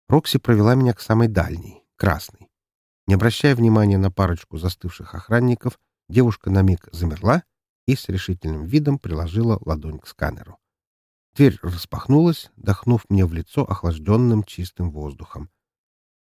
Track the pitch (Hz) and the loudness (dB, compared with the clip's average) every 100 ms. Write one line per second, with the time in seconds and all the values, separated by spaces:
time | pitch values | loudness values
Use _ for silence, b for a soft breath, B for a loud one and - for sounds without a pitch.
0 | _ 151 - 139 - 110 104 127 127 113 | _ 0 2 -2 2 4 4 4 2 -2
1 | - 110 117 101 80 78 - - _ _ | 0 2 2 2 -2 -6 -12 -20 _ _
2 | 101 76 - _ - _ _ _ _ _ | -2 -2 -6 _ -20 _ _ _ _ _
3 | - 95 113 - 147 123 117 110 104 98 | 0 2 2 2 0 4 4 4 4 2
4 | 95 90 95 85 - 80 90 - 90 - | 0 0 -2 -2 -8 -6 -6 -6 -12 -12
5 | - 87 - 117 123 120 123 - _ _ | -16 -16 -2 0 2 0 -4 -8 _ _
6 | _ 107 123 104 - 95 95 87 - 85 | _ 2 2 0 0 4 4 2 -4 -6
7 | 85 73 104 156 - _ _ _ - 131 | -6 -2 0 0 -2 _ _ _ -4 -2
8 | - 92 - 87 80 78 80 147 147 139 | -2 -6 -4 -6 -6 -6 -2 0 0 -2
9 | - 80 82 95 117 104 - 78 78 76 | -4 -6 -4 -2 0 -2 -2 -6 -6 -12
10 | - - 73 - - - _ _ _ _ | -16 -6 -6 -6 -18 -20 _ _ _ _
11 | _ _ _ - 139 - 90 87 - - | _ _ _ 2 2 4 -6 -8 -8 -10
12 | - 143 170 160 - _ 101 98 - 117 | 0 2 4 0 -10 _ -4 -2 0 -2
13 | - 101 90 82 - - 135 92 87 80 | 0 0 0 -2 -6 -6 -4 -4 -4 -4
14 | 80 107 123 110 101 - 87 - 90 73 | 0 2 2 0 -2 -10 -12 -8 -8 -8
15 | 76 69 78 - 80 _ _ _ _ _ | -12 -14 -18 -16 -18 _ _ _ _ _
16 | _ _ _ | _ _ _